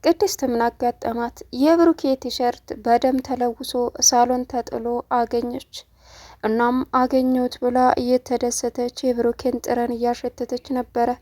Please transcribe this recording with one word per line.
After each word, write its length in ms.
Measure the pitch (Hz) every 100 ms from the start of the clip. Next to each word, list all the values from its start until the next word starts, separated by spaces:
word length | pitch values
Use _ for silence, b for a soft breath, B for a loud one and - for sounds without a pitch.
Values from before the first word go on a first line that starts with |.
ቅድስት 400 | 311 339 403 -
ምን 180 | 262 233
አጋጠማት? 720 | 233 - 247 240 233 226 233 - - 247
የብሩኬ 460 | 294 330 339 320 277 262
ቲሸርት 480 | 247 - 240 240 - 226
በደም 380 | 233 240 262 262
ተለውሶ 520 | 254 254 247 233 262 247 240 -
ሳሎን 420 | 262 247 240 254 254
ተጥሎ 400 | 254 233 240 233 240 -
አገኘች። 600 | 247 233 240 240 262 - - - B B B B B
እናም 340 | 214 226 240 254 262
አገኘሁት 600 | 254 254 262 254 254 247 -
ብላ 200 | 247 247 254 -
እየተደሰተች 1000 | 247 247 - 240 247 240 240 - 247 -
የብሩኬን 560 | 262 240 233 233 254 240
ጥረን 320 | - 240 240
እያሸተተች 760 | 240 240 240 247 - 240 247 -
ነበረ። 380 | 254 240 240 240 247